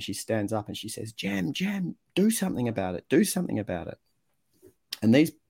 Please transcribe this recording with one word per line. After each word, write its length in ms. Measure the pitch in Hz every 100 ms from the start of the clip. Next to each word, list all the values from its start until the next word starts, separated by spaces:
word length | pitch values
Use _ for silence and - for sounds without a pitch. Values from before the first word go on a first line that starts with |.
She 120 | -
stands 380 | 101 - 110 101
up 160 | 110 104
and 80 | 95
she 120 | 110
says, 240 | - 110
Jem, 400 | - 185 196 170
Jem, 440 | - 185 202 175 - _
do 160 | - 208
something 380 | 226 185 147 120
about 260 | 113 92
it. 120 | 90 _
Do 160 | 135
something 340 | 202 - 175 110
about 300 | 101 90 82
it. 100 | - _ _ _ _ _ _ - _ _ -
And 120 | 107
these 180 | 123 160 -